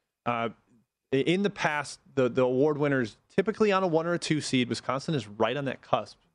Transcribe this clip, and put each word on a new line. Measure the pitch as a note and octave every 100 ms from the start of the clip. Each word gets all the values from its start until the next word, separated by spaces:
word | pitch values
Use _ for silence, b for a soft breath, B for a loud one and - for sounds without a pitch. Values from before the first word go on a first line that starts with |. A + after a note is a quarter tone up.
| _ _ B2
Uh, | A#2 A#2 - _ _ _ _ -
i-, | C3+
in | - F#3
the | G3+
past, | - E3 D3 C#3 - _ -
the, | B2
the | B2
award | B2+ B2+ D3+ D3
winners | D3 C3+ A2+ - _
typically | - G3 G3+ G#3+
on | F#3+
a | F#3+
one | D#3+ E3
or |
a | E3+
two | - D3+
seed. | - C3 A#2+
Wisconsin | A#2 - C3 - D3
is | G#2
right | G#2 A2+ C3
on | C#3
that | -
cusp. | - B2 G#2 - _